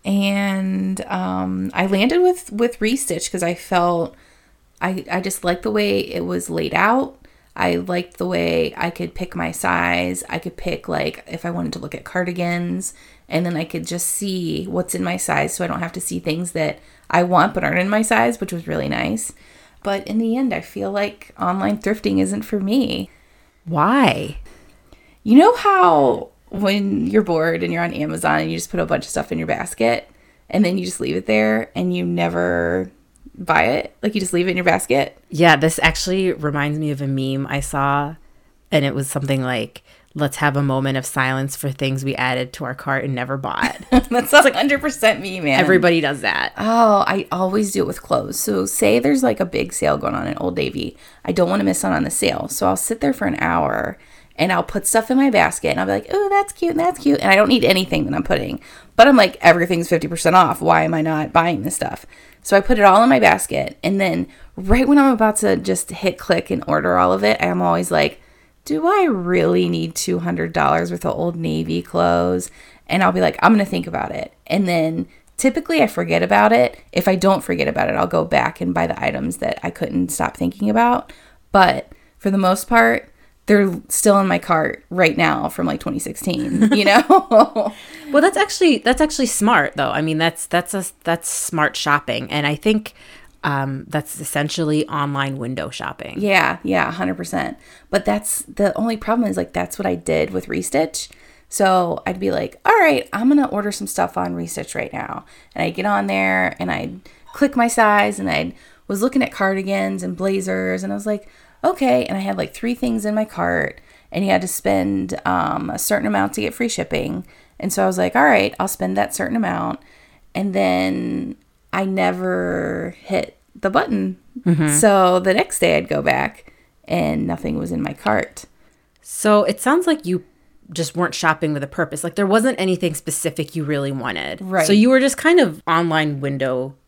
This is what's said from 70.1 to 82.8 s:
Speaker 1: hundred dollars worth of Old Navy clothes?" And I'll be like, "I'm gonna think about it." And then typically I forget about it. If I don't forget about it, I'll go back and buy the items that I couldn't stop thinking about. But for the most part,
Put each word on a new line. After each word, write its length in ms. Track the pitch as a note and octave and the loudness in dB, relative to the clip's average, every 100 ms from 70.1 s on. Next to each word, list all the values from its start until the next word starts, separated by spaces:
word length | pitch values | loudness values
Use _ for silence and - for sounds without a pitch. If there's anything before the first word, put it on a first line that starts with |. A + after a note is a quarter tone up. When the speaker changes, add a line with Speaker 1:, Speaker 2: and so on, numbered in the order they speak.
| F3+ | -2
Speaker 1:
hundred 340 | F3 F3 E3 | -2 -4 -4
dollars 360 | E3 C#3+ D#3 F3 | 0 2 2 0
worth 140 | F3 D#3 | -4 -4
of 100 | - | -2
Old 200 | E3+ E3+ | -4 -4
Navy 460 | E3 D#3 D#3+ E3 | -4 -4 -4 -4
clothes?" 680 | E3+ - F2 F2 F2 F2+ - - - - - | -4 0 2 2 0 -2 -6 -16 -20 -20 -4
And 160 | F#3 | 0
I'll 80 | F3+ | 2
be 100 | F3+ | 2
like, 160 | - - | 0 2
"I'm 100 | F#3+ | 4
gonna 140 | G#3+ G3+ | 4 2
think 220 | F3+ E3+ | -4 -4
about 240 | E3 - | -6 -6
it." 200 | - - _ - | -8 -12 _ -4
And 220 | F3 F#3+ | -2 0
then 380 | E3+ D#3+ D#3+ F3+ - _ - | 0 0 -2 -8 -12 _ -2
typically 460 | C4 C4 D4+ D#4+ | 0 0 -2 0
I 40 | G#3+ | 0
forget 360 | - E3+ E3 | 0 -2 0
about 300 | F#3 G3+ G#3 | 2 4 6
it. 260 | A#3 B3 - _ | 4 2 -2 _
If 160 | - F#3 | -2 0
I 60 | F#3 | 2
don't 280 | F#3+ F#3+ | 2 2
forget 240 | - F3 - | 0 -2 0
about 220 | - - | 0 -2
it, 60 | - | 0
I'll 120 | F3 | 0
go 160 | E3+ | 0
back 380 | D#3 C#3+ - - | 2 2 0 -2
and 120 | F3 | -4
buy 140 | E3+ E3 | -2 -2
the 140 | - | -2
items 340 | C3+ - - - | -4 -2 -6 -4
that 220 | - - | -6 -4
I 60 | - | -8
couldn't 400 | - - - B2+ | -6 -4 -2 -4
stop 260 | - - - | -2 -4 -2
thinking 320 | F3 - G3+ | -6 -2 -2
about. 420 | A3 A#3 B3 - - - _ _ | 2 2 0 -4 -20 -20 _ _
But 380 | G3 F#3 C3 - - _ _ | 4 4 2 -4 -20 _ _
for 140 | G3 | -2
the 60 | G3 | 2
most 320 | F#3 G3 - | 2 0 2
part, 420 | A#3 | 4